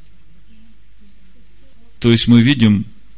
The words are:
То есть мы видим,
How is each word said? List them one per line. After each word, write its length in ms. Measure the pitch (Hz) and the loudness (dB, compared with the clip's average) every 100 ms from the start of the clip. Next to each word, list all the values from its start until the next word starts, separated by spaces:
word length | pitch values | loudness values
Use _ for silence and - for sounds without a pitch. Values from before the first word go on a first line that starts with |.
| - - - - - - - - - - - - - - - - - - - - | -16 -16 -16 -16 -14 -16 -16 -16 -16 -16 -16 -14 -14 -14 -16 -16 -14 -14 -16 -2
То 120 | 117 | 4
есть 160 | 117 - | 4 8
мы 140 | 120 | 6
видим, 440 | 120 139 110 101 - - - | 6 6 4 4 0 -10 -16